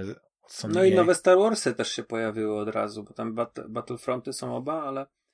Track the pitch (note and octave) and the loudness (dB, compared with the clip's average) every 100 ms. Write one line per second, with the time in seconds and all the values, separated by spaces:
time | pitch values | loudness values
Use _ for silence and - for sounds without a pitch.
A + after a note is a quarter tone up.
0 | F#2+ - _ _ _ - - E3+ F#3+ F#3 | -8 -12 _ _ _ -10 -2 4 6 6
1 | E3+ F3 F#3 F#3 G#3+ A3 - A#2+ A2+ - | 4 4 6 6 6 2 -2 -2 -4 -6
2 | - A2+ A2 A2 G#2+ G#2+ G#2 G#2+ G#2+ G#2+ | -6 -4 -4 -2 -2 -2 -2 -2 -4 -6
3 | G2+ - A2+ A2 A#2 - - A2+ - A#2+ | -12 -8 -6 -4 -6 -6 -10 -10 -8 -8
4 | - B2+ B2+ C3 B2+ A#2+ C3+ D#3+ C#3+ C3+ | -4 -4 -4 -8 -6 -6 -4 -4 -4 -8
5 | C#3 _ _ | -10 _ _